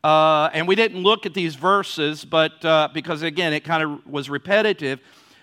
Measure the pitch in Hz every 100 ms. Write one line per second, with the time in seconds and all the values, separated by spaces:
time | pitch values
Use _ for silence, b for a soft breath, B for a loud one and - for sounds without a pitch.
0 | 156 156 156 156 156 156 175 196 226 185
1 | 185 220 190 180 165 135 175 202 - -
2 | 151 151 - 160 156 - 165 156 147 147
3 | 165 160 165 151 170 151 147 165 156 147
4 | - 143 135 143 175 202 214 190 143 135
5 | b b b b